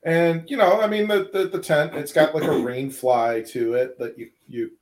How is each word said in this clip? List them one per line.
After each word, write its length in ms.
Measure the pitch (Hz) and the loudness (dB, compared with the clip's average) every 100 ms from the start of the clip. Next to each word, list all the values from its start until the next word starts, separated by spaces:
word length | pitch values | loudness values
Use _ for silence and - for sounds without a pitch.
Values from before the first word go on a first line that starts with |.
And, 460 | 165 165 170 165 165 | -2 2 2 0 -2
you 60 | 269 | 2
know, 240 | 190 214 | 4 4
I 80 | 214 | 2
mean, 180 | 214 208 | 0 0
the, 240 | 202 190 | 0 0
the, 120 | 190 185 | -2 -2
the 120 | 180 | -4
tent, 340 | - 151 151 | 0 0 0
it's 180 | 147 147 | -4 -2
got, 220 | 160 151 | 2 2
like, 100 | 156 | 2
a 140 | 143 143 | 0 0
rain 320 | 123 127 135 | 0 -4 -6
fly 500 | 131 127 120 117 117 110 | -4 2 2 2 -2 -4
to 260 | 127 117 | -4 -2
it 220 | 123 127 - | 0 -2 -4
that 180 | 117 117 | -12 -12
you, 120 | 113 _ - | -18 _ -14
you 240 | 123 113 - | -8 -8 -8